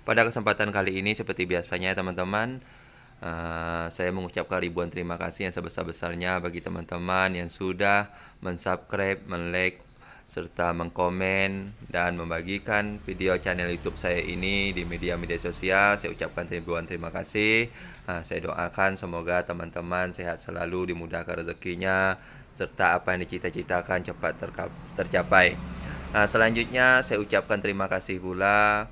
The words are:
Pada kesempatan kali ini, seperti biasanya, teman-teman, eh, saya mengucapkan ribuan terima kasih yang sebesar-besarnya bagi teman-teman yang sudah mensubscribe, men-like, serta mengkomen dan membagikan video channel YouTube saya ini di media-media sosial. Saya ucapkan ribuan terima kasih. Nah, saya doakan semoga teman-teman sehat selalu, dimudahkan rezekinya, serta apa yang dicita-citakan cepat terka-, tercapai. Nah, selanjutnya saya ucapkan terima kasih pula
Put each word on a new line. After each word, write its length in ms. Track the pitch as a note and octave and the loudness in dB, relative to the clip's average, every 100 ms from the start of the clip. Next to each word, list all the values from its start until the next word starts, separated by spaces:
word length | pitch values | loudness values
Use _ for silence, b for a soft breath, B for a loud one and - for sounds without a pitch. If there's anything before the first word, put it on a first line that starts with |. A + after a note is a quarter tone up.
Pada 240 | - A2+ A2+ | 4 4 4
kesempatan 480 | A#2 G#2 G2+ G#2 | 2 0 2 2
kali 320 | G2+ G2 F#2+ G2+ | 2 0 0 0
ini, 80 | |
seperti 320 | G#2+ G2 F#2+ F2+ | 0 -2 -2 0
biasanya, 480 | F2 F2 F2+ F#2 | 0 0 -2 0
teman-teman, 720 | F#2+ F#2 F2+ F#2 G#2 A#2 C3 B B B B B - | 0 -2 -2 -2 -2 -2 -6 B B B B B -12
eh, 640 | E2+ E2 E2+ E2 E2 E2+ E2 | -8 -6 -4 -4 -4 -2 -4
saya 160 | - F2+ | -2 -2
mengucapkan 480 | F#2 F2+ F2+ - F#2 F2+ | 0 -4 -4 -2 0 0
ribuan 240 | E2+ E2+ | -2 -4
terima 320 | F2 F2 E2+ | -4 -4 -4
kasih 320 | F2 - F#2 | -6 -4 -4
yang 0 | |
sebesar-besarnya 880 | F2 E2+ - E2+ E2 F2 E2+ F2+ F#2 | -4 -6 -6 -6 -4 -6 -2 0 0
bagi 240 | F2+ F2 F2+ | -2 -6 -6
teman-teman 720 | F2+ E2 F2 F2+ F#2 F#2+ F2+ | -8 -6 -6 0 2 2 0
yang 160 | E2+ | -6
sudah 560 | - F#2+ F2+ G2+ G2+ G#2 B B B | -4 -4 2 4 4 2 B B B
mensubscribe, 880 | F#2 F2 F#2+ F2+ - G2+ G2 F#2+ - | -6 -4 -2 -2 -2 -2 0 0 -4
men-like, 560 | F2 F2 F2+ F#2 - - - B B | -6 -2 0 0 -2 -20 -20 B B
serta 500 | - - E2+ - F2 | -12 -10 -8 0 0
mengkomen 1040 | E2+ E2+ - F2+ F2+ F#2+ G2 G2 G2 G2 A2 - | 0 -4 0 0 2 0 2 2 -2 -8 -14 -4
dan 240 | F2 F2 F2 | 0 0 0
membagikan 800 | E2+ E2 F2 G2 - G#2 G#2 G#2 - | -4 -4 -4 -6 0 0 0 -6 -8
video 320 | F2+ F#2 F2+ | -2 2 2
channel 320 | G2 F2+ F2 | 0 0 -2
YouTube 320 | E2+ F2 D#2 | -2 -4 -4
saya 160 | F2+ F2 | 0 0
ini 560 | E2+ F2+ F#2+ G2 G2 | 0 -2 0 2 0
di 80 | F2+ | -2
media-media 560 | E2+ E2+ F2 F2 E2+ E2+ | -4 -2 -2 -2 -2 -2
sosial. 560 | F2 E2+ F#2 F#2+ G2+ G2+ | -2 -2 2 6 6 4
Saya 80 | E2 | -2
ucapkan 400 | E2+ E2+ - E2+ | -4 -6 -4 -6
ribuan 400 | F2 E2 E2+ E2 | -6 -2 -4 -4
terima 240 | F2 E2 | -8 -6
kasih. 560 | F2 E2+ G#2+ G#2+ A2+ A#2+ B B B - | -8 -4 2 4 4 2 B B B -6
Nah, 160 | F2 E2 | -6 -4
saya 240 | E2+ E2+ | -4 -4
doakan 480 | E2 E2+ - F#2+ F#2+ | -4 -4 2 2 2
semoga 480 | F#2 E2+ E2+ F2+ F2 | -6 -4 0 0 0
teman-teman 640 | F2 E2+ F2 E2+ F2+ F#2 | -6 -6 -8 -4 -2 -2
sehat 320 | F2 F2 E2 | -4 -6 -6
selalu, 540 | - F2 E2+ F#2 F#2 E2+ | -8 -6 -2 -2 -2 -4
dimudahkan 420 | E2 E2+ E2+ E2+ | -6 -6 -4 -6
rezekinya, 800 | E2 E2 F#2 F2 F#2+ F#2+ F#2+ F#2 B B B | -6 -6 -6 -2 2 4 2 0 B B B
serta 480 | - F2+ - F2+ F2 | -8 -8 2 4 4
apa 160 | - | 2
yang 160 | F2+ F2 | -2 -2
dicita-citakan 800 | F2+ F2+ E2+ - F2+ E2+ F#2 F2+ | -4 -4 -6 -2 -2 0 -2 -2
cepat 240 | F2 F2 D#2+ | -4 -4 -4
terka-, 320 | F2+ - F#2 - - - | -8 -6 -8 -10 -10 -4
tercapai. 560 | F#2 F#2 F2 F#2+ F2+ F2 - B B B - G#2 | 0 0 6 8 8 4 -8 B B B 0 4
Nah, 80 | G#2 | 4
selanjutnya 800 | A2+ A2+ A2+ A#2 B2+ B2+ B2+ B2+ | 6 6 4 0 4 6 6 4
saya 160 | G#2+ | 0
ucapkan 400 | G#2 G2+ - G#2 | 2 2 2 0
terima 240 | G2+ G2 G2 | 0 0 0
kasih 320 | F#2+ - F#2 | -2 -2 -6
pula 720 | F#2 F#2 G2 G#2 G#2 G#2 G#2+ | -4 2 6 6 6 4 -2